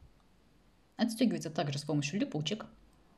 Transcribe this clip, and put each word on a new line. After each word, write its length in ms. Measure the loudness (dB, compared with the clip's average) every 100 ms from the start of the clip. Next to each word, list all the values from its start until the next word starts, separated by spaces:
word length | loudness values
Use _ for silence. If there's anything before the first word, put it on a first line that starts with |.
| -20 -20 _ _ _ _ _ _ _ -2
Отстегивается 540 | 0 4 2 2 -2
также 280 | -2 -2 -2
с 40 |
помощью 360 | 0 0 0 0
липучек. 460 | 0 -2 -2 -4 -8 -16 -20 -20 _